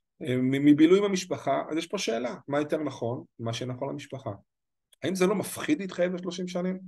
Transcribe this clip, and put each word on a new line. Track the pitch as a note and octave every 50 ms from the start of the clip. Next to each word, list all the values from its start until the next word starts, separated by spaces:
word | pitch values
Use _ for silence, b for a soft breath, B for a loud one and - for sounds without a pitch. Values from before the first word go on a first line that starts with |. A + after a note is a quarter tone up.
| _ _ _ - F3
אה, | C#3+ B2+
מ-, | B2+ B2+ B2+ C3+ C#3 C#3+
מבילוי | D3 D3 D3 D#3+ E3 F#3 G3
עם | G3+
המשפחה, | G3+ G3 F#3 - - D3+ - - C#3 C3+ D3 D3+ -
אז | D#3 D#3+
יש | E3+ -
פה | - G3
שאלה, | - - A3+ A#3 - A#2+ G3 F3 - -
מה | C#3 D3
יותר | D3+ D3 E3+ D#3 D3+
נכון? | C#3+ B2+ - B2 A#2 B2 - - - _ -
מה | A#2 A2+ A#2
שנכון | - C3+ B2 B2+ B2 C3+ C#3+
למשפחה. | C#3+ C#3+ - - - B2+ - A2+ G2+ G2 - _ _ _ _ _ _ _ _ _ _ _ -
האם | D3 F#3+
זה | F#3 F3+ F#3
לא | G#3+
מפחיד | F#3+ C#3 - - - - - D3+ E3+
להתחייב | G3 F#3+ - - F3 F3+ F#3
לשלושים | F3 F3+ F#3 F3 F3+ F#3 F3+
שנים? | F3+ F#3 F3+ F#3 F#3 F#3 -